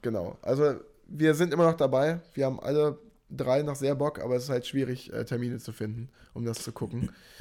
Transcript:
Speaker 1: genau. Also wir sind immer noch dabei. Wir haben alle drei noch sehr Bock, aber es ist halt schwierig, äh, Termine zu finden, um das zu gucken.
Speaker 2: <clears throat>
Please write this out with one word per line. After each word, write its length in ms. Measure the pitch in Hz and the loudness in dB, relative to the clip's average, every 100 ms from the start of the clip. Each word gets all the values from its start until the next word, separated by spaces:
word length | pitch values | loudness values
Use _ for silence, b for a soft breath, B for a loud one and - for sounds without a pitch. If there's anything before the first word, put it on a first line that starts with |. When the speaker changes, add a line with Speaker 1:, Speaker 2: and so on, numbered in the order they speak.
Speaker 1:
genau. 360 | 120 104 87 - | -4 -4 -4 -6
Also 340 | - 135 147 117 - - - | -2 2 2 2 -10 -20 -12
wir 260 | 147 156 | 2 4
sind 200 | 151 175 | 4 2
immer 100 | 156 165 | 6 4
noch 120 | 165 | 6
dabei. 420 | 135 131 151 170 - | 2 4 2 0 -6
Wir 120 | - 135 | -2 -2
haben 140 | 131 | -2
alle 380 | - 151 151 143 - _ - | 0 2 2 0 -16 _ -16
drei 320 | 135 127 135 | -6 0 2
noch 120 | 147 135 | 2 -2
sehr 200 | 135 139 | -2 0
Bock, 240 | 147 - | -2 -2
aber 160 | 123 123 | -2 -2
es 80 | |
ist 60 | 139 | 0
halt 160 | 123 127 | -4 -2
schwierig, 460 | 139 127 127 - | -2 -2 -4 -6
äh, 100 | 120 | -8
Termine 360 | 113 120 120 120 | -4 -4 -4 -6
zu 120 | - | -10
finden, 380 | 110 107 117 123 b b | -8 -6 -6 -10 b b
um 100 | - | -6
das 140 | 117 113 | -4 -4
zu 80 | - | -8
gucken. 360 | - 117 117 - B | -8 -6 -4 -4 B
Speaker 2:
<clears throat> 60 | B B | B B